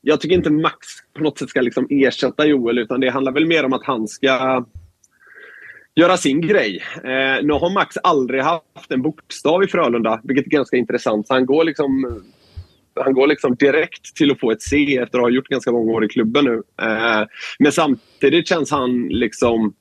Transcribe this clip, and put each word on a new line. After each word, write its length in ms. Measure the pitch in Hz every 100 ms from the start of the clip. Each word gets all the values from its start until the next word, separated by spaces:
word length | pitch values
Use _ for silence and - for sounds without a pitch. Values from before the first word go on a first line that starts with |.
jag 200 | 131 147
tycker 140 | 156
inte 140 | 180 151
Max 380 | 151 160 - - - _ -
på 60 |
något 140 | 151 -
sätt 100 | 135
ska 120 | 135
liksom 260 | 120 127 123
ersätta 560 | 143 131 - 131 -
Joel, 320 | 151 139 117 120
utan 200 | 110 131
det 100 | 127
handlar 220 | 131 135
väl 140 | 135
mer 200 | 165 165
om 80 | 139
att 120 | 131
han 220 | - 123 110
ska 580 | - 135 127 131 131 120 - - _ _ _ - - - - - - _
göra 220 | - 175 180
sin 240 | 143 139
grej. 420 | 165 202 110 87 - -
Eh, 400 | 131 131 135 135
nu 80 | 147
har 200 | 147 170
Max 240 | 196 156 -
aldrig 380 | 185 151 127 131
haft 480 | 143 170 _ - -
en 100 | 131
bokstav 640 | 143 156 _ - 143 175
i 40 | 196
Frölunda, 540 | 180 143 120 113 110
vilket 220 | - 131
är 40 | -
ganska 280 | 151 127 123
intressant. 500 | 113 120 127 107 104
Så 60 |
han 120 | 131
går 180 | 127 147
liksom, 580 | 165 147 139 135 127 113 - _ _ - - _ _ -
han 100 | 127
går 140 | 131 143
liksom 280 | 147 139
direkt 600 | 123 143 147 156 - -
till 160 | - 147
att 80 | 131
få 120 | 120
ett 100 | 110
C 360 | - 143 143 131
efter 200 | 120 127
att 60 |
ha 60 | 120
gjort 180 | 127 -
ganska 240 | 131 123
många 200 | 120 113
år 140 | 113
i 20 | 107
klubben 380 | 127 110 131
nu. 160 | 135 113 - -
Eh, 400 | 113 110 117 107 107 - - -
men 120 | 147
samtidigt 760 | 156 156 120 _ _ 139 165 160
känns 240 | 175 135
han 360 | 147 127 123 120
liksom 680 | 104 - - 120 113 107 -